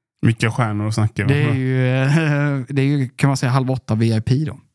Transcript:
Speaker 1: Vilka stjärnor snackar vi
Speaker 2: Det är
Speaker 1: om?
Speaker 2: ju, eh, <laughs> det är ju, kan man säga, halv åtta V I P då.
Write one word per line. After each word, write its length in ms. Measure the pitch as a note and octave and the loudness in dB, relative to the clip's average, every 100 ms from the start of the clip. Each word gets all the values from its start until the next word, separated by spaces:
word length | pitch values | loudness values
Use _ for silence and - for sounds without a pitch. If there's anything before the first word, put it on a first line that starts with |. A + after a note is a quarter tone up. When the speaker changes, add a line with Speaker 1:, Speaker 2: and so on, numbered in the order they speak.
| _ _ | _ _
Speaker 1:
Vilka 300 | A2+ A2+ A2+ | 0 2 0
stjärnor 400 | G#2+ A2 G#2 G#2+ | 0 -2 -2 -2
snackar 340 | G#2+ A2 - A#2 | 0 0 0 0
vi 80 | |
Speaker 2:
Det 100 | C#3+ | 2
är 60 | D3+ | 2
Speaker 1:
om? 80 | C3+ | 0
Speaker 2:
ju, 300 | C3 C3 B2+ | 0 0 0
eh, 760 | C3 C3+ D#3+ D#3 C#3+ D3 C#3 B2 | 0 2 2 2 0 0 -2 -4
<laughs> 100 | C3+ | -2
det 60 | |
är 40 | C3+ C#3+ | 0 0
ju, 120 | B2+ | -2
kan 180 | - C#3 | 0 0
man 100 | C3 | 0
säga, 140 | B2+ | 0
halv 200 | C3 B2+ | 0 0
åtta 240 | C3 - A2 | -4 -2 0
V 100 | A2+ A2 | 0 0
I 60 | |
P 140 | A2+ C3 D#3 | 0 -2 -2
då. 120 | - _ | -10 _